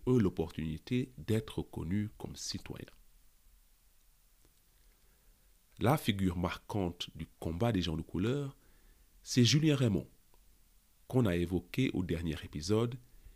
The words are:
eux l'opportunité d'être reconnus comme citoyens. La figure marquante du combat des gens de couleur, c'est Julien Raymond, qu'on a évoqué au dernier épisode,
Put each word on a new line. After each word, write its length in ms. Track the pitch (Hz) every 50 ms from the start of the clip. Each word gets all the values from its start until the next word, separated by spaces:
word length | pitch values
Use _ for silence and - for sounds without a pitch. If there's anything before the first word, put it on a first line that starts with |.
| -
eux 120 | 127 127 123
l'opportunité 920 | 101 87 - - 80 80 - - 80 80 78 78 - - 127 123 131 - -
d'être 420 | - 76 - 107 113 - - - -
reconnus 500 | - - - 80 80 80 95 104 104 107 -
comme 180 | - - - 76
citoyens. 500 | - - - - - - - 67 - - - - - - - _ - _ - _ _ _ - - - _ _ _ _ _ _ _ _ _ _ _ _ _ _ _ _ _ _ _ _ _ _ _ _ _ - _ _ _ - _ _ _ - - _ _ - _ _ _ _ _ -
La 180 | 87 113 151
figure 400 | 147 - - 101 98 95 90 87
marquante 720 | 90 90 92 - - - - - 104 92 87 87 - - - -
du 100 | - 80 - - -
combat 320 | - 82 80 87 117 120
des 100 | 113 92
gens 160 | 85 82 78
de 60 | 80 80
couleur, 520 | - - 85 95 117 135 143 143 139 - - _ _ - - _ - - _ _ _ _ - -
c'est 200 | - - 127 120
Julien 320 | 113 127 156 160 156 143
Raymond, 320 | 127 131 113 95 76 - - - _ _ _ - - - _ _ _ _ _ _ _ _ _ _ _ _
qu'on 180 | - - - 110
a 100 | 98 87
évoqué 540 | 87 87 85 92 85 - - - 127 131 - -
au 100 | - 90
dernier 320 | 82 85 82 87 80 76 - -
épisode, 560 | - - 76 78 92 107 110 120 123 127 - - - - - - - -